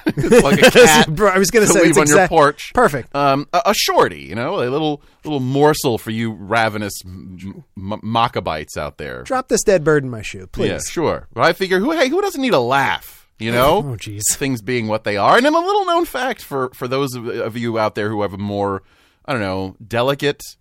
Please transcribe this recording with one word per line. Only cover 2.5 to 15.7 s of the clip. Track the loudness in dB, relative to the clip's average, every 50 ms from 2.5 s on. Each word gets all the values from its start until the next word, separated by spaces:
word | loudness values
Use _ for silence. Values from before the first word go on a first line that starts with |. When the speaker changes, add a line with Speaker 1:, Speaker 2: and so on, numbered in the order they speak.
| 4 0 -8 -4 0
Speaker 2:
perfect. | 2 2 2 2 -2 -6 -6 -4
Speaker 1:
Um, | 0 2 2 2 0 -2 -2 -2
a, | 0 0
a | 2 0
shorty, | 0 0 2 2 2 2 2 0 -6 -12
you | -10 -8
know, | -6 -6 -4 -4
a | -4 -2 -2
little, | -2 -2 -2 -2 -4 -4 _ _ _ _ -8
little | -6 -4 -4
morsel | -2 -2 2 4 4 4 4 2 0 -2 -2 -2
for | -4 -6
you | -6 -4 -4 -4 -6
ravenous | -8 -6 -2 0 0 0 0 -2 -4 -6 -8 -8 -10 -14
m-, | -16 -18 -18 -18 -18 -18 -16 -16 -16 -16 -16 -20 _ _
m-, | -14 -10 -10 -10 -10 -8
macabites | -4 0 0 0 0 -2 -4 -6 -4 -6 -6 -8 -10 -10
out | -8 -8 -8 -10 -10
there. | -12 -12 -12 -12 -10
Speaker 2:
Drop | -6 -6 -6 -4
this | -2 -2 0 2
dead | 2 2 2 2
bird | 2 2 0 0
in | -2
my | -8 -10 -10
shoe, | -12 -14 -14 -16 -14
please. | -6 -4 -4 -4
Speaker 1:
Yeah, | -4 -4 -8
sure. | -8 -6 -4 -2 -2 -2 -4 -8 -10 -4
But | 0 0
I | 2 2
figure, | 0 -2 -2 0 0
who, | 0 0 0
hey, | 0 0 0
who | 0 -2
doesn't | -2 -2 -4 -4 -2
need | 0 0
a | 0
laugh? | 0 0 0 0 0 0 -2 -4 -8 -14 -20 -20 _ _ _ _
You | -6 -2 0
know? | 2 2 2 2 2
Speaker 2:
Oh, | 0 -4 -8
jeez. | -10 -12 -12 -12 -6 -4 -4 -2
Speaker 1:
Things | -2 -2 -4 -4 -4 -4
being | -4 -4 -4 -2
what | -2 -4 -4 -2
they | -2 -2
are. | 2 4 4 4
And | 4 4
then | 2 2
a | 0
little | 0 0